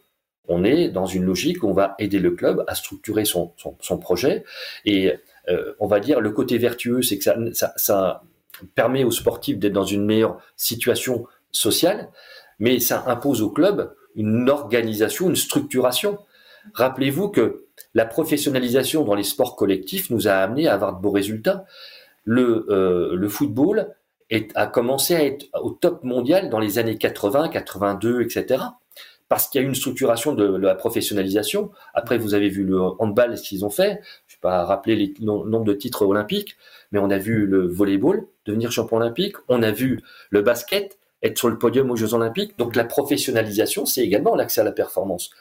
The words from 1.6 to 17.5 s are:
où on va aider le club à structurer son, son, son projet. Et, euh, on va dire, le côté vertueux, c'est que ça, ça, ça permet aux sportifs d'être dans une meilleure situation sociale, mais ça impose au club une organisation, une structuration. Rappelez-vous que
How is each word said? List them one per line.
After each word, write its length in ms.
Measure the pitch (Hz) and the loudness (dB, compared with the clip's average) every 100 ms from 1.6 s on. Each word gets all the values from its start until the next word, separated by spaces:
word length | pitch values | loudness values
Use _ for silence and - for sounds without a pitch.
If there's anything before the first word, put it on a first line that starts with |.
où 60 | 101 | 0
on 40 | |
va 220 | 95 98 - | 2 0 0
aider 220 | 104 98 | -2 0
le 120 | 87 | 0
club 340 | 87 135 180 - | 0 0 -2 -4
à 80 | - | -8
structurer 480 | - 98 - 104 | -10 -12 -4 -2
son, 300 | 104 87 85 - | 0 -2 -4 -8
son, 220 | - - | -16 -10
son 180 | - 87 | -6 -4
projet. 460 | - 90 135 214 - - - - | -2 0 0 -2 -6 -16 -14 -6
Et, 300 | 107 101 95 - _ _ - | 0 2 2 -2 _ _ -4
euh, 260 | 110 - - | -2 -4 -4
on 80 | 101 | 0
va 140 | 104 | 0
dire, 180 | 110 135 | 2 0
le 120 | 107 | 0
côté 260 | 104 127 120 | -2 0 0
vertueux, 440 | 117 - 120 127 | 0 -2 -2 -2
c'est 160 | 120 98 | 0 -2
que 40 | |
ça, 140 | - 104 113 | 0 0 -2
ça, 200 | - 101 - | -4 -4 -2
ça 460 | - 101 92 - - _ _ - - - | 0 2 0 -2 -10 _ _ -20 -8 0
permet 300 | 120 135 120 | 2 2 0
aux 60 | |
sportifs 480 | - - - - 104 | 0 0 -2 -4 -2
d'être 120 | 101 | 0
dans 140 | 98 95 | 0 0
une 180 | 101 | 0
meilleure 380 | 104 110 107 90 - - | 2 4 2 0 -16 -8
situation 680 | - 117 120 107 127 120 117 _ _ | -6 -2 0 0 0 -4 -6 _ _
sociale, 580 | - 110 - 165 214 - - - - - - | -2 0 2 2 0 -6 -18 -20 -20 -18 -2
mais 200 | 117 123 | 0 2
ça 260 | - 120 127 | 0 -2 -2
impose 340 | 131 143 120 | -2 0 0
au 80 | 107 | 0
club 460 | - 185 - - - _ - | 2 2 2 -4 -10 _ -4
une 340 | 107 117 123 | 0 2 2
organisation, 800 | 143 98 120 113 104 104 - 180 | 0 2 0 0 0 0 0 0
une 60 | - | 0
structuration. 840 | - 147 131 127 123 - 208 202 - _ _ - - | 0 -2 -2 0 0 0 -2 -4 -10 _ _ -20 -10
Rappelez-vous 560 | - 127 127 139 139 202 | -2 0 0 -2 0 0
que 380 | - 110 | 2 2